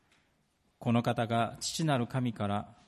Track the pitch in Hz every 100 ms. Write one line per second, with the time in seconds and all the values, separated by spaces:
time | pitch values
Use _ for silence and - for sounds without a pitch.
0 | _ _ _ _ _ _ _ _ 120 120
1 | 120 117 113 117 113 - - - 160 135
2 | 117 135 123 113 101 101 - -